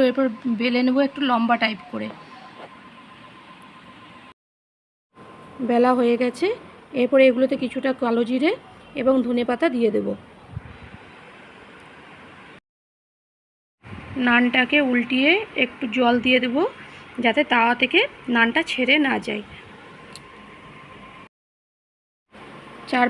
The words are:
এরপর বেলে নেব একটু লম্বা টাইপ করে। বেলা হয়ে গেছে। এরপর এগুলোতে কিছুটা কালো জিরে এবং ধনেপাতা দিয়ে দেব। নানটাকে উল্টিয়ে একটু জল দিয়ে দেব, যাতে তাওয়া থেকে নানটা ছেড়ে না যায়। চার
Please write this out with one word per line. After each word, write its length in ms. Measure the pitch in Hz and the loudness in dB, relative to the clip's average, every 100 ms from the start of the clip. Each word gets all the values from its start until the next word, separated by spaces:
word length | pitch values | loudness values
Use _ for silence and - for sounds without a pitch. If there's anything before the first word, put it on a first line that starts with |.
| 254 | 4
এরপর 180 | 254 262 220 254 220 | 2 -2 -2 -4 -2
বেলে 200 | 247 247 254 | 0 2 2
নেব 120 | 262 269 | 2 0
একটু 120 | 277 277 | -2 0
লম্বা 260 | 233 233 233 | 0 2 0
টাইপ 160 | 226 214 - | -2 -4 -10
করে। 160 | 220 214 - - - - - - - - - - - - - - - - - - - - - - _ _ _ _ _ _ _ _ - - - - - 240 | -10 -10 -12 -20 -20 -20 -20 -20 -20 -20 -20 -20 -20 -20 -20 -20 -20 -20 -20 -20 -20 -20 -20 -20 _ _ _ _ _ _ _ _ -20 -20 -20 -18 -8 0
বেলা 220 | 240 247 254 | 2 4 2
হয়ে 160 | 240 233 | 2 0
গেছে। 260 | 247 240 370 494 - - - 269 | -2 -2 -4 -4 -12 -20 -10 -4
এরপর 180 | 247 269 262 | 2 4 4
এগুলোতে 280 | 240 262 269 | 4 0 -2
কিছুটা 280 | 254 262 262 262 | -6 -4 -4 -2
কালো 220 | 240 233 233 | -2 -2 -2
জিরে 220 | 254 311 508 - - - 294 | 0 0 -2 -8 -20 -14 -4
এবং 120 | 254 262 240 | 0 2 0
ধনেপাতা 380 | 240 240 240 330 247 | -2 -2 -2 -2 0
দিয়ে 140 | 226 208 | 0 0
দেব। 120 | 196 202 - - - - - - - - - - - - - - - - - - - - - - - - _ _ _ _ _ _ _ _ _ _ _ _ - - - 269 247 | -4 -8 -12 -20 -20 -18 -18 -20 -20 -20 -20 -20 -20 -20 -20 -20 -20 -20 -20 -20 -20 -20 -20 -20 -20 -20 _ _ _ _ _ _ _ _ _ _ _ _ -18 -18 -12 -4 2
নানটাকে 500 | 240 247 254 247 294 269 | 2 2 2 2 2 2
উল্টিয়ে 420 | 240 233 254 285 392 427 - | 0 0 2 2 2 -2 -4
একটু 200 | 247 - 247 240 | -4 -4 -6 0
জল 180 | 240 240 254 | 2 2 4
দিয়ে 140 | 254 247 | 2 2
দেব, 120 | 262 427 - - - - - | 0 -2 -4 -18 -20 -14 -2
যাতে 180 | 233 254 294 | 0 0 2
তাওয়া 200 | 254 233 240 | 2 2 2
থেকে 180 | 254 359 539 - - 240 | 0 2 0 -4 -2 0
নানটা 260 | 226 294 330 | 2 0 -2
ছেড়ে 240 | - 247 302 277 | -2 2 2 2
না 60 | 214 214 | -2 -4
যায়। 180 | 208 202 - - - - - - - - - - - - - - - - - - _ _ _ _ _ _ _ _ _ _ - - - - - - | -8 -10 -18 -20 -20 -20 -20 -20 -20 -20 -20 -20 -20 -20 -20 -20 -20 -20 -20 -20 _ _ _ _ _ _ _ _ _ _ -20 -20 -20 -20 -20 -4
চার 160 | 254 | 0